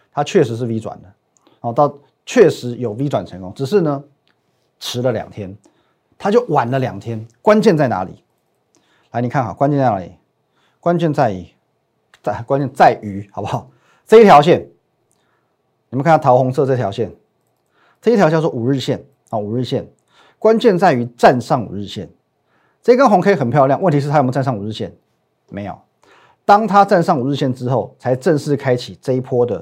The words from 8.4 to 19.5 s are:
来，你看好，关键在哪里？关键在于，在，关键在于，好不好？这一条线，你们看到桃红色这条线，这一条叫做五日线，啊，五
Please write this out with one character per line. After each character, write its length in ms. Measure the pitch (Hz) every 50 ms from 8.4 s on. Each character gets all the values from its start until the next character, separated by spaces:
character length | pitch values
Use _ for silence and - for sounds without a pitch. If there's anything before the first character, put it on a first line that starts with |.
| _ _ _ _ _ _ _ _ _ _ _ _ _ _
来， 80 | - 117
你 80 | 123 120
看 160 | - 143 123
好， 100 | 101 -
关 160 | - 139 143
键 80 | 147 139
在 60 | 131
哪 120 | 123 104 95
里？ 140 | 87 87 87 _ _ _ _ _ _ _ _ _ _ _ _ _
关 180 | - 170 175 175
键 140 | 175 156
在 180 | 139 151 135 113
于， 160 | 98 92 87 - _ _ _ _ _ _ _ _ _ _ _ _ _ _
在， 200 | _ - 104 98
关 180 | 117 - 139 139
键 80 | 147 127
在 260 | - - 185 143 113 -
于， 260 | - 104 95 101 104 -
好 80 | _ -
不 60 | 101
好？ 220 | - - 123 - - _ _ _ _ _ _ _
这 140 | - 220 226
一 40 | 226
条 160 | 196 156 147
线， 280 | 147 170 143 - - - _ _ _ _ _ _ _ _ _ _ _ _ _ _ _ _ _ _ _ _ _ _ _ _
你 60 | 117
们 80 | 131 135
看 80 | 170
到 100 | 160 151
桃 140 | - 139 127
红 160 | 127 135 127
色 140 | 123 - 143
这 100 | 127 131
条 160 | 120 117 98
线， 180 | 101 - 110 90 - _ _ _ _ _ _ _ _ _ _ _ _ _ _ _ _ _
这 100 | - 220
一 40 | 240
条 120 | 208 180 156
叫 120 | 165 160
做 100 | 156 156
五 180 | - 123 113 127
日 100 | 139 131
线， 240 | - - 123 - - _ _ _ _ _
啊， 80 | 117 110
五 160 | 104 104